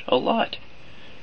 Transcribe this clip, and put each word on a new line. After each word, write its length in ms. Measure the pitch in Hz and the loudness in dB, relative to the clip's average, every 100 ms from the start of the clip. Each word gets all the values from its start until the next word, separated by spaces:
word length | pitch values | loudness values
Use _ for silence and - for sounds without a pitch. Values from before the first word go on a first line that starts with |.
| - | 2
a 100 | 127 | 4
lot. 420 | - 226 - - - - - - - - | 6 4 2 -2 -10 -12 -12 -12 -12 -12